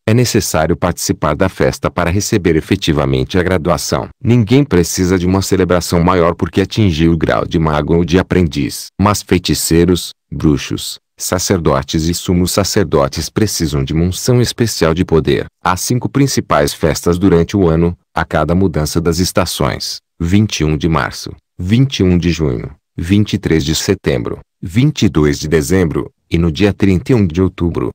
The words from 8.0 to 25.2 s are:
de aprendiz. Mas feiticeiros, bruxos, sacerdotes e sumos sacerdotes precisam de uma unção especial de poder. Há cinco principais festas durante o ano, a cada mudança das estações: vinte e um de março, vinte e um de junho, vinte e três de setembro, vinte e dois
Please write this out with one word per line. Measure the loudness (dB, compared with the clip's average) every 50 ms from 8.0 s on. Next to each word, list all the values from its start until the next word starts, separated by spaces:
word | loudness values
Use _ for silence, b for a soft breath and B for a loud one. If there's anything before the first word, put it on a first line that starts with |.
| 2
de | 2 2 0
aprendiz. | 0 2 0 0 0 0 0 -4 -6 -6 -6 -10 -14 -10 _ 0
Mas | 0 2 0 0
feiticeiros, | -2 0 0 0 0 0 -2 -2 -2 2 2 4 4 4 2 0 -2 -6 -14 _ _ -12
bruxos, | -8 -2 0 2 2 0 -2 -6 -8 -8 -8 -10 -14 -14 _ _ _ -12
sacerdotes | -6 -4 -2 -2 0 0 0 0 2 2 0 0 0 -2 -2 -2 -2
e | -2 -2
sumos | -4 -2 -2 0 0 0 0
sacerdotes | 0 -2 -2 0 0 -2 0 2 2 0 0 0 -2 -4 -8 -6
precisam | -2 -2 -2 -2 -2 -2 -4 -2 -2 -2 -2
de | -2 -2
uma | 0 0
unção | -2 -2 -2 -2 0 2 2
especial | 2 0 -2 -2 -2 -2 -2 0 0 0
de | 2 2 0
poder. | 2 2 2 2 2 0 -2 -2 -6 -8 _ -2
Há | -2 -2 -2
cinco | -2 -2 -4 -2 -4 -2
principais | 0 0 0 0 0 -2 -2 0 2 2 2 0 0
festas | -2 -2 -2 -2 0 0 -2 0 2
durante | 2 4 4 4 2 2 0
o | 0 2 2
ano, | 2 2 0 0 -2 -6 _ _
a | -6 -6 -4
cada | -2 0 0 0 0 0
mudança | 0 0 0 0 -2 -4 -2 -2 -2
das | -2 0 0 0
estações: | -2 -2 0 -2 -2 -2 -2 -2 -2 -2 -2 -4 -6 -10 -10 -12 _ _ _ -6
vinte | -2 0 2 2 2 2 0 -2
e | -2
um | -2 0
de | 0 0 0
março, | 0 0 -2 -2 -6 -10 -14 -14 -16 -18 _ _ _ -8
vinte | -4 0 2 2 2 2 0 0
e | 2
um | 2 2 2
de | 2 0
junho, | 0 0 -2 -2 -2 -4 -6 -10 -14 -18 _ _ _ -8
vinte | -2 0 2 2 2 2 -2
e | -2
três | 0 0 0 0 0
de | 0 -2
setembro, | -2 0 -2 -2 -2 -2 -2 -2 -2 -2 -6 -8 -10 -14 _ _ _
vinte | -12 -6 0 0 2 2 2 2 0
e | 0
dois | 2 2